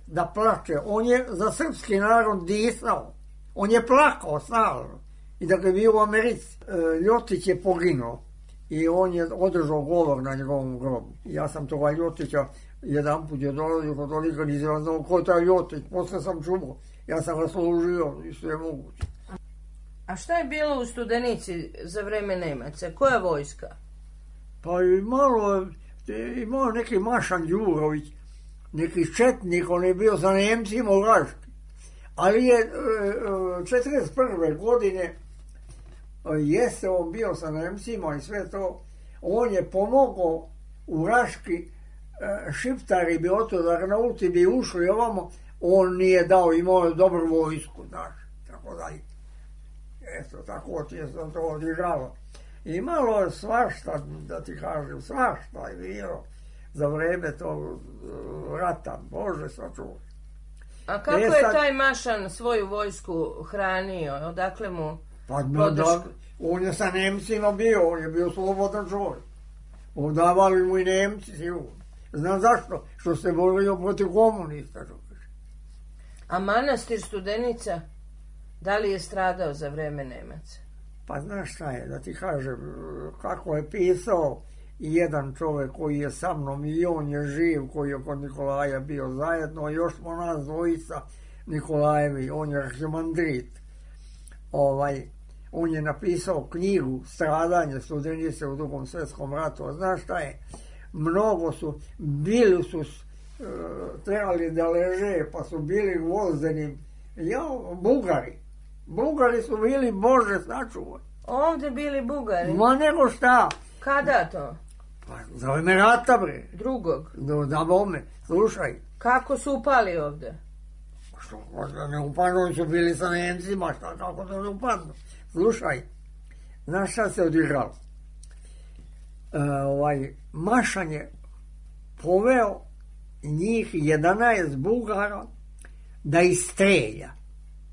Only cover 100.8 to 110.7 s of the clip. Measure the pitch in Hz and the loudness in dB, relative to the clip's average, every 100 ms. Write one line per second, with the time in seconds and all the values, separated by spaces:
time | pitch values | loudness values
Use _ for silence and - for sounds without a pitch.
100.8 | - 160 156 180 214 185 165 135 156 143 | -14 -4 0 2 2 2 -2 -4 -8 -8
101.8 | - - 151 143 156 233 220 180 - 165 | -14 -8 -4 -2 0 4 6 6 2 -4
102.8 | 143 - - - - - 208 185 170 - | -8 -12 -20 -20 -20 -16 -12 -10 -10 -10
103.8 | - - - 208 196 175 165 160 165 170 | -10 -10 -4 -2 0 0 0 0 2 2
104.8 | 180 185 202 175 151 170 - 165 151 196 | 2 0 0 0 -2 -6 -8 -6 -2 0
105.8 | 202 175 160 196 196 147 160 156 147 139 | 2 0 0 0 0 0 0 -2 -4 -8
106.8 | - - - - 165 247 320 254 180 180 | -16 -20 -18 -8 -4 -2 -4 -6 -8 -2
107.8 | 196 269 196 143 - - - - - - | 2 2 4 0 -2 -14 -20 -20 -20 -20
108.8 | - 165 277 294 247 233 226 214 220 269 | -10 -2 0 4 4 4 -2 0 2 2
109.8 | 247 196 226 262 214 196 - - 226 | 0 2 6 6 4 0 -4 -8 -8